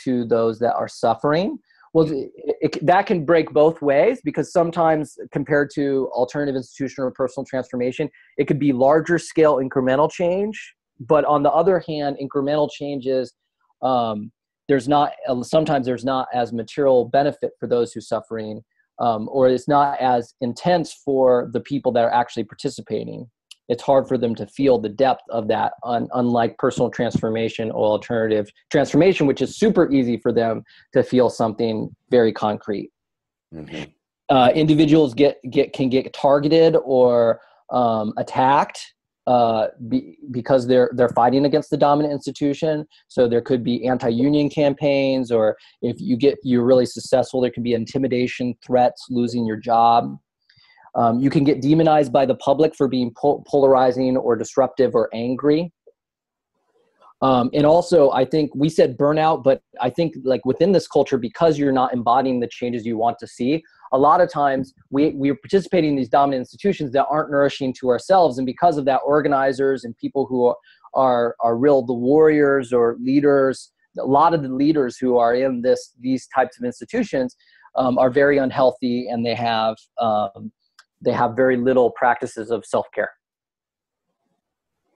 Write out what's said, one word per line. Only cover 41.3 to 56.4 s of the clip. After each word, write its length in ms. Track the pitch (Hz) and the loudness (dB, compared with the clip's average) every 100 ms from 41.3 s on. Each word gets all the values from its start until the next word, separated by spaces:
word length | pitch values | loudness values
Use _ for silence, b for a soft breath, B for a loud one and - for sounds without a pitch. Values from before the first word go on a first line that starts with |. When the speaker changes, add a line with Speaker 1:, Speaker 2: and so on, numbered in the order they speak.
| 131 143 | 2 2
Speaker 1:
against 240 | 147 143 | 0 -2
the 80 | 147 | 0
dominant 340 | 143 143 151 | 2 2 0
institution. 760 | 143 - 127 143 143 160 151 151 b b | -4 -8 -6 -4 -2 -4 -4 -8 b b
So 200 | - 123 | 0 0
there 160 | 117 113 | 0 0
could 140 | 127 | -2
be 240 | 117 120 120 | -2 -4 -2
anti-union 600 | 127 127 117 139 147 147 | -2 -2 0 0 0 0
campaigns, 840 | 151 143 139 147 139 135 131 123 | 0 -2 0 0 0 0 -2 0
or 240 | 117 107 - b b | 0 0 -2 b b
if 180 | 120 117 | -8 -6
you 160 | 101 120 | -4 0
get, 220 | 139 139 | 2 0
you're 240 | 135 123 120 | 0 2 4
really 220 | 127 123 | 4 2
successful, 520 | - - 127 120 131 | -4 -2 -2 0 -2
there 120 | 123 | -4
can 100 | 120 | -4
be 140 | 120 117 | -4 -4
intimidation, 800 | 110 143 135 123 123 - 123 120 - | -4 -4 -2 -2 -4 -4 -8 -8 -2
threats, 400 | 127 123 - - | 2 2 -2 -6
losing 340 | 120 120 123 113 | -4 -2 -2 -4
your 120 | 110 | -4
job. 600 | 113 117 117 117 139 - _ _ _ b b b b - | -2 2 4 4 0 -6 _ _ _ b b b b -2
Um, 240 | 117 117 | 0 2
you 100 | 139 | 2
can 140 | 160 | 2
get 180 | 143 147 | 2 2
demonized 500 | 131 156 160 151 139 | 2 2 4 2 2
by 140 | 135 131 | 2 0
the 80 | |
public 420 | 127 - 135 156 - | 0 0 2 0 0
for 120 | 139 | -2
being 260 | 123 123 - | 0 -4 -2
pol-, 280 | 143 - - | -2 -2 -2
polarizing 720 | 143 135 131 131 123 131 127 | 2 4 4 4 0 0 -2
or 180 | 123 113 | 0 -2
disruptive 600 | 113 - 123 - 123 117 | -2 -2 0 0 0 0
or 120 | 110 | -2
angry. 580 | 113 120 127 143 151 175 _ _ _ _ _ _ _ | -4 -6 -2 0 0 -2 _ _ _ _ _ _ _